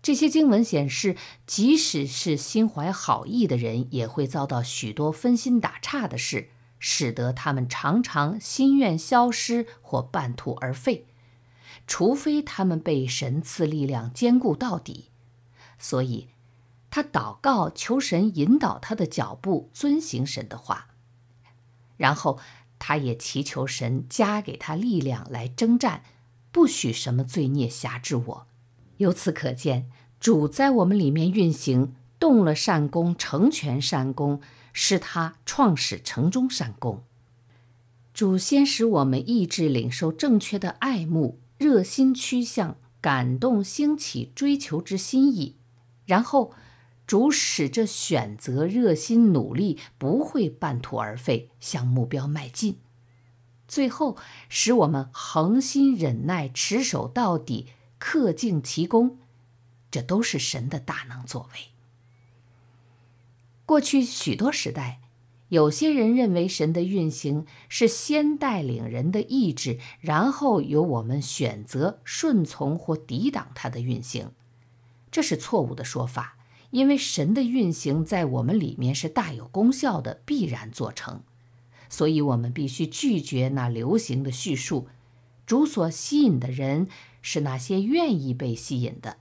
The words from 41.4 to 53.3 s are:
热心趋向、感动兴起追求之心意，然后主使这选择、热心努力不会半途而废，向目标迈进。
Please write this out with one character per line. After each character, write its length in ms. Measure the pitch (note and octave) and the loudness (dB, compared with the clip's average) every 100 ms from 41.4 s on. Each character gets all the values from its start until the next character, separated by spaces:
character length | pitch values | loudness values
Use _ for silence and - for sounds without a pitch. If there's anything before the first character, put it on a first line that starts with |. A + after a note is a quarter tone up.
| _ _ | _ _
热 260 | D4 A#3+ | 4 4
心 300 | F#3+ - C4 | 4 2 2
趋 300 | B3+ - B3 | 2 -2 -2
向、 320 | A#3 - E3 - _ _ | -2 -2 -4 -6 _ _
感 380 | - C3+ B2 B2+ | 0 0 0 0
动 260 | B3+ A3+ | 2 2
兴 320 | G3 - D4 D4 | 0 0 0 0
起 340 | - - A#2+ | -4 -6 -8
追 240 | - C#4 C#4+ | -2 0 0
求 240 | - D#3 | -2 -6
之 160 | - G3 | -4 -6
心 360 | - C4 C#4 | 0 4 4
意， 220 | A3 C3+ - _ _ _ _ | 4 -4 -8 _ _ _ _
然 180 | - F#3 | 2 2
后 300 | A#3+ C#4 A#3+ - - _ _ _ - | 4 2 0 -8 -20 _ _ _ 0
主 240 | G#3 C4+ | 4 4
使 380 | C#4+ - - C#3+ | 2 0 -2 -2
这 180 | A3+ G#3+ | 0 -2
选 500 | - - D3+ G#2+ G#2 | -2 -2 -2 -2 -8
择、 300 | - C3 E3 | -4 0 0
热 260 | A3 A#3 | 2 2
心 400 | D3+ - A#3 A3+ | 2 4 6 8
努 220 | D#3+ - | 6 2
力 240 | B2 G3+ D#3 - _ | -2 -2 -2 -8 _
不 280 | C3+ A3 | 0 0
会 260 | D4+ D4 F3+ | 0 -2 -2
半 300 | B2+ D#3+ B2 | -2 -4 -4
途 160 | - A#2 | -4 -6
而 200 | G#2+ A2+ | -6 -6
废， 340 | C3+ A#2 - _ | -2 -2 -4 _
向 260 | - D#3 B2 | -8 -4 0
目 180 | B2+ | 0
标 220 | A#2 C#3 C#3 | 0 -4 -4
迈 220 | D3 B2+ | -6 -6
进。 300 | - G#3+ - _ _ _ _ _ | -4 -4 -4 _ _ _ _ _